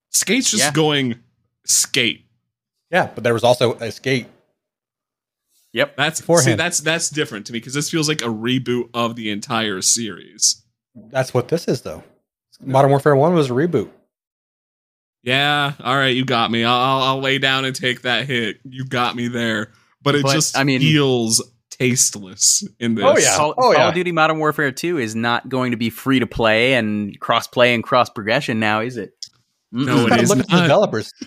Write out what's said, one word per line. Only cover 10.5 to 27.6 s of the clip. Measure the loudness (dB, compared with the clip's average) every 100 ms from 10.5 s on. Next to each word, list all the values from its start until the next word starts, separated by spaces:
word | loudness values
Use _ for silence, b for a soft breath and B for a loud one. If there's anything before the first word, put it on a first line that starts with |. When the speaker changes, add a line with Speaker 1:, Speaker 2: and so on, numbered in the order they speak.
| -2 _ _ _
Speaker 3:
That's | -20 -6 -4 0
what | -2 0
this | -2 -2
is, | -4
though. | -6 -14 -18 _ _ _ _ _
Modern | 0 4 6
Warfare | 4 4 4
one | 4
was | 2 2
a |
reboot. | 0 0 0 -4 -10 _ _ _ _ _ _ _ _ _ _ _ _
Speaker 1:
Yeah, | -2 0 2 0 -2 -4
all | -2 0
right, | 2
you | 0
got | 0 0 0
me. | 0
I'll, | 2 2
I'll, | 2 2
I'll | 2 0
lay | 0 0
down | 0 0
and | -2
take | -4 -4 -4
that | -2 -2 -2
hit. | -2 -4 -8
You | -14 -12
got | -6 -2 -2 -4
me | -6
there. | -4 -4 -4 -6 b b _
But | 0 2
it |
Speaker 2:
But, | 2
Speaker 1:
just | 0 0 0
Speaker 2:
I |
mean | 0 2
Speaker 1:
feels | 2 4 4 2 0 -2 -4 _ _
tasteless | -4 0 0 -2 -4 -12 -2 0 0 -4 -6
in | -2
this. | 2
Speaker 3:
Oh, | 4 4
yeah. | 4 2
Speaker 2:
Call, | 0 0
Speaker 3:
Oh, |
Speaker 2:
Call | 2
Speaker 3:
yeah. | 4 2
Speaker 2:
of |
Duty | 0 -2
Modern | 0 2 2
Warfare | -2 0 -2
two | -4 -4 -2
is | -4 -2
not | -2 -2 -2
going | -2 -2
to | -2
be | -4
free | -2 0 2
to | 0
play | 2 2 4 4
and | 2 0 -2 -6 -6
cross | -2 -2 0
play | 2